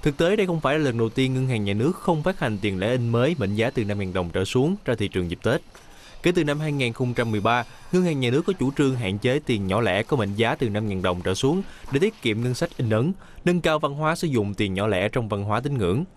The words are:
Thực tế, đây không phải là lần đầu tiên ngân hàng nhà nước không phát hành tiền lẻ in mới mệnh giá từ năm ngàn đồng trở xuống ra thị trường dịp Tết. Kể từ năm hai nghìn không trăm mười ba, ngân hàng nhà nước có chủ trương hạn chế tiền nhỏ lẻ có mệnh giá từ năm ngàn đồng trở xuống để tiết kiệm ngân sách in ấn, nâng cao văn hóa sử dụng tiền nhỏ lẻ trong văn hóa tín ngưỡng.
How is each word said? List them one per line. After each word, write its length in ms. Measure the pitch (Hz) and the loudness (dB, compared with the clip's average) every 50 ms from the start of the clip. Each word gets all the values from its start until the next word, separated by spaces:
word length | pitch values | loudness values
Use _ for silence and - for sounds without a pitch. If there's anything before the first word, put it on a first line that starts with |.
Thực 160 | - 156 139 - | 0 -2 0 2
tế, 180 | 165 170 202 | 2 2 2
đây 120 | 220 202 180 | 2 0 0
không 120 | 170 160 | 0 -2
phải 200 | 151 135 143 156 | 0 0 2 2
là 60 | 156 | 2
lần 120 | 135 120 117 | 0 2 0
đầu 120 | 113 113 | 0 0
tiên 240 | 107 - 131 131 131 | 2 0 0 2 2
ngân 140 | 127 131 131 | 0 0 0
hàng 160 | 127 110 101 | 0 0 0
nhà 100 | 101 101 | 0 0
nước 180 | 104 113 151 185 | 0 0 0 0
không 280 | - - - 175 156 147 | -2 0 0 0 0 0
phát 160 | 180 190 - | -2 -2 -2
hành 180 | 165 127 107 101 | -2 -2 -2 -2
tiền 180 | 98 104 98 92 | -2 -2 -2 0
lẻ 120 | 92 107 | 0 0
in 180 | 127 131 120 117 | 0 0 0 0
mới 260 | 113 117 120 143 175 151 | 2 2 2 2 2 0
mệnh 160 | 107 95 101 | -2 -2 0
giá 140 | 104 110 123 | 0 0 0
từ 160 | - - 113 | 0 -2 -2
năm 140 | 101 104 101 | -2 -2 -2
ngàn 140 | 101 92 90 | -4 -2 -2
đồng 160 | 92 90 85 82 | -2 -2 0 0
trở 120 | 95 95 | -2 -2
xuống 300 | 92 - 127 131 151 190 202 - | 2 2 2 2 2 0 -2 -2
ra 100 | - 123 110 | -4 -2 -2
thị 100 | 104 98 | -2 -2
trường 220 | - 95 90 85 | -2 -2 -2 -2
dịp 100 | 85 - - | -4 -2 0
Tết. 180 | 110 123 170 - - - - - - - - - - - - - | 0 0 0 -2 -8 -20 -20 -20 -20 -20 -20 -20 -20 -20 -2 0
Kể 80 | 160 | 2
từ 120 | 180 180 160 | 2 2 2
năm 160 | 147 143 147 | 0 0 -2
hai 120 | 156 156 | -2 -2
nghìn 220 | 147 143 131 120 117 | -2 0 0 -2 0
không 200 | - 131 123 120 | 0 -2 -2 0
trăm 180 | 120 123 113 | 0 0 0
mười 100 | 107 107 | 0 0
ba, 240 | 95 113 117 123 117 - - - - - | 2 2 2 2 0 -4 -10 -18 -10 0
ngân 120 | - 180 185 | 0 2 2
hàng 160 | 175 160 139 | 2 2 0
nhà 100 | 131 120 | 0 2
nước 120 | 117 143 175 - | 2 2 2 0
có 60 | 196 - | 0 0
chủ 120 | 135 127 135 - | 0 -2 2 2
trương 180 | 147 135 131 | 2 2 2
hạn 220 | 123 117 95 95 104 | 0 -2 -2 -2 0
chế 220 | - 123 127 151 - | 0 0 0 0 0
tiền 220 | - 127 107 98 95 | 0 -2 0 0 0
nhỏ 140 | 92 156 | 0 2
lẻ 220 | 123 98 90 98 117 | 2 2 2 0 0
có 140 | - - 135 | 0 0 0
mệnh 180 | 110 101 101 | 0 -2 0
giá 200 | 101 113 113 139 | 0 0 0 0
từ 140 | 156 143 117 | 0 -2 -2
năm 200 | 101 104 110 107 | -2 -2 -2 -2
ngàn 120 | 101 92 | -2 -2
đồng 200 | 90 92 90 87 | 0 0 -2 0
trở 120 | 87 87 95 | 0 -2 -2
xuống 280 | - - 131 156 185 196 - - - - - | 2 2 2 2 2 -2 -6 -10 -14 -12 -4
để 80 | - 139 | 0 0
tiết 220 | 160 220 220 - | 0 0 -2 -2
kiệm 220 | - 120 107 107 120 | -2 -2 -2 0 0
ngân 100 | 123 123 | -2 -2
sách 160 | - 170 170 - - | -2 -4 -6 -4 -4
in 120 | 131 113 | -2 0
ấn, 240 | 110 107 120 160 196 - - - - - - | 2 2 2 0 -2 -4 -8 -20 -20 -4 0
nâng 160 | 180 175 175 | 2 2 2
cao 180 | 156 170 156 156 | 2 2 0 2
văn 140 | 160 147 143 | 0 -2 -2
hóa 220 | 147 156 156 160 | 0 0 0 0
sử 120 | - - 165 | 0 0 0
dụng 260 | 139 117 104 101 101 | 2 2 0 0 0
tiền 200 | - 107 101 95 | -2 -2 0 0
nhỏ 140 | 92 101 110 | 0 0 2
lẻ 220 | 104 90 95 107 | 2 2 2 2
trong 200 | - 135 117 104 | 0 -2 -2 -2
văn 140 | 107 101 101 | -4 -4 -2
hóa 160 | 101 107 113 | -2 -2 -2
tín 180 | 123 143 143 131 | -2 -2 -2 0
ngưỡng. 260 | 98 87 92 120 175 185 - | 0 2 2 0 -2 -4 -8